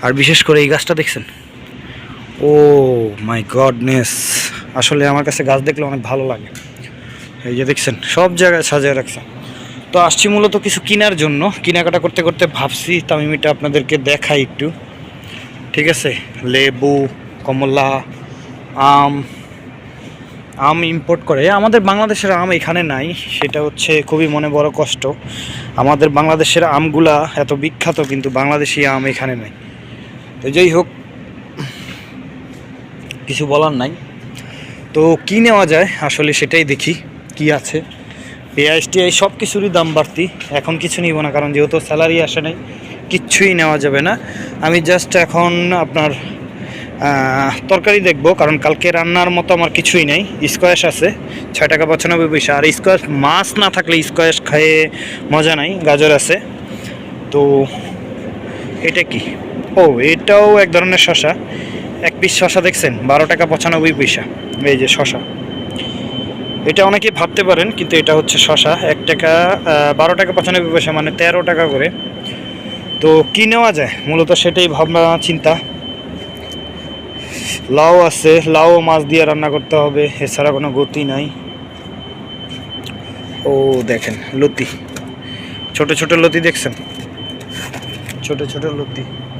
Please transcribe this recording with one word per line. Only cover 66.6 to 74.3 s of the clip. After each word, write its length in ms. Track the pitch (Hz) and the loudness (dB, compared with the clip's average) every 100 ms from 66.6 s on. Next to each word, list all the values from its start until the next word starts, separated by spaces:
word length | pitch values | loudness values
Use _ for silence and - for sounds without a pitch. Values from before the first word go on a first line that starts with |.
| 147 | 0
এটা 120 | 180 196 | 4 4
অনেকে 200 | 202 214 156 | 4 0 0
ভাবতে 220 | 170 - 190 | -2 0 2
পারেন, 180 | 170 190 - | 2 2 -2
কিন্তু 160 | 165 165 | 0 2
এটা 120 | 156 156 | 4 2
হচ্ছে 200 | 151 - - | 2 2 4
শসা, 260 | 151 151 170 170 | 4 2 2 0
এক 80 | 147 135 | 0 0
টাকা, 220 | 151 160 165 175 | 0 4 4 4
আহ, 420 | 196 170 151 147 143 | 2 2 2 4 4
বারো 140 | 160 180 | 4 4
টাকা 120 | 185 180 | 2 2
পঁচানব্বই 340 | 180 180 170 165 | 2 0 2 0
পয়সা, 160 | 160 | 0
মানে 180 | 156 156 185 | -2 -2 0
তেরো 220 | 170 175 175 | 2 2 0
টাকা 160 | 165 165 | 0 0
করে। 140 | 135 156 - - - - - - - - - - - | 0 -2 -4 -12 -12 -14 -14 -14 -14 -12 -12 -10 0
তো 80 | 151 160 147 | 6 6 4
কি 100 | - 220 | 2 2
নেওয়া 200 | 226 233 156 | 4 4 2
যায় 160 | 127 - 139 | -4 -4 -4
মূলত 220 | 160 160 | 0 4